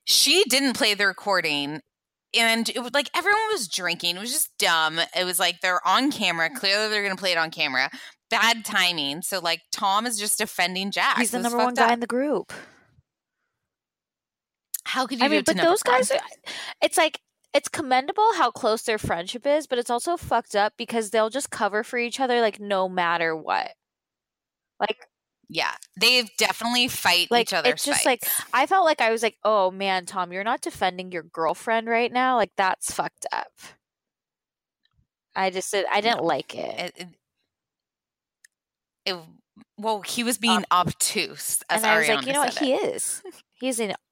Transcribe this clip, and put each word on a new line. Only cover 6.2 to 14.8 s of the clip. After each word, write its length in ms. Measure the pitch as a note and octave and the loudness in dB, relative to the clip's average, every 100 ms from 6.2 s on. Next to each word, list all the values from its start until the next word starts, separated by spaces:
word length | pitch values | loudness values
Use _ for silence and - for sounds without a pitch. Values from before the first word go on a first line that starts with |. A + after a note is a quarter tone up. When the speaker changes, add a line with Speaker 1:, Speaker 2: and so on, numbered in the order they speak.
| F#3+ E3+ E3 | 0 0 -2
Speaker 1:
Clearly, 380 | C4+ G3 G3+ G#3+ | -2 0 0 0
they're 140 | G#3+ | -2
gonna 120 | G3+ F#3 | -2 -2
play 160 | F#3+ | 0
it 60 | E3+ | 0
on 120 | E3 | 0
camera. 400 | E3+ D3+ B2+ C#3 - - - - | -2 -2 0 -2 -4 -18 -18 -4
Bad 340 | A3 A3 A#3 | 2 2 0
timing. 560 | G#3 G#3 F3+ E3+ C#3 D3 | 0 2 2 0 -4 -4
So, 180 | - G3 | -6 -4
like, 220 | E3+ E3+ _ | -2 -4 _
Tom 360 | - G3+ G3 A#3+ | -4 0 0 0
is 120 | G#3+ | -2
just 200 | G#3 - | -2 -2
defending 520 | G#3 - F3+ F#3 G3 | -2 0 -2 -2 -4
Jax. 300 | F#3 A3+ C4 | 0 0 0
Speaker 2:
He's 100 | A#3 | 0
the 60 | A#3+ | -2
Speaker 1:
It's 60 | |
Speaker 2:
number 160 | A#3+ A#3+ | -2 0
one 80 | A#3+ | 0
Speaker 1:
fucked 100 | B3 | 4
Speaker 2:
guy 80 | A#3 | 2
Speaker 1:
up. 40 | |
Speaker 2:
in 80 | A#3+ | 2
the 60 | A#3 | 0
group. 460 | A#3+ D4 A#3+ - - - _ _ _ _ _ _ _ _ _ _ _ _ _ _ _ _ _ _ _ _ - | -2 0 -2 -4 -14 -18 _ _ _ _ _ _ _ _ _ _ _ _ _ _ _ _ _ _ _ _ -12